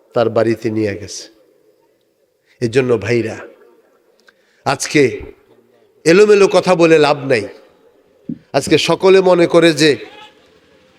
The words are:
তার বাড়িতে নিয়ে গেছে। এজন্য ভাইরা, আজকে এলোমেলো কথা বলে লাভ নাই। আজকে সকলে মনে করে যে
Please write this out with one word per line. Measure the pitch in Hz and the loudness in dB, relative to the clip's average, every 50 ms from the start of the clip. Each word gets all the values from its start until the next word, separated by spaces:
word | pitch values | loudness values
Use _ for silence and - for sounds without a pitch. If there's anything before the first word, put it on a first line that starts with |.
| _ _ - | _ _ -4
তার | 123 117 110 | -4 -2 -2
বাড়িতে | 110 117 110 113 117 110 - 117 | -2 -2 -2 -2 -2 -4 -6 -6
নিয়ে | 107 110 107 101 98 | -4 -4 -4 -6 -6
গেছে। | 90 98 95 - - - - _ _ _ _ _ _ _ _ _ _ _ _ _ _ _ _ _ _ _ _ _ _ _ _ _ _ 127 | -10 -14 -16 -16 -18 -18 -20 _ _ _ _ _ _ _ _ _ _ _ _ _ _ _ _ _ _ _ _ _ _ _ _ _ _ -8
এজন্য | 117 110 135 131 123 120 107 | -4 -2 -2 0 0 -2 -4
ভাইরা, | 95 107 120 117 104 107 104 - - - - _ _ _ _ _ _ _ _ _ _ _ _ _ _ _ _ _ _ _ _ _ _ | -2 -4 -4 -4 -4 -6 -10 -14 -18 -20 -20 _ _ _ _ _ _ _ _ _ _ _ _ _ _ _ _ _ _ _ _ _ _
আজকে | 127 139 - - - - 151 139 117 104 95 - - - _ _ _ _ _ _ _ _ _ _ _ _ _ - | -6 -6 -6 -6 -2 0 2 2 0 -2 -6 -14 -20 -20 _ _ _ _ _ _ _ _ _ _ _ _ _ 0
এলোমেলো | 156 170 196 214 208 208 202 190 190 | 2 4 4 4 4 4 4 2 2
কথা | 185 180 - 180 185 | 2 0 0 0 0
বলে | 165 170 160 160 156 | 2 2 4 4 4
লাভ | 147 143 147 139 135 | 2 2 0 -2 -4
নাই। | 135 131 110 98 - - - _ _ _ _ _ _ _ _ _ _ _ _ _ - - - _ _ | -4 -4 -4 -4 -8 -14 -20 _ _ _ _ _ _ _ _ _ _ _ _ _ -16 -16 -16 _ _
আজকে | - 139 - - - 143 | -6 -6 -2 0 0 0
সকলে | - - 170 - 190 190 185 190 | 0 -2 -2 0 2 4 4 4
মনে | 185 185 180 175 170 | 4 2 2 2 2
করে | 170 - 170 165 170 | 2 2 2 2 2
যে | 156 139 156 156 131 110 - - - - - - _ _ _ _ _ _ _ _ _ _ _ _ _ | 2 2 0 0 0 -2 -6 -16 -20 -20 -20 -20 _ _ _ _ _ _ _ _ _ _ _ _ _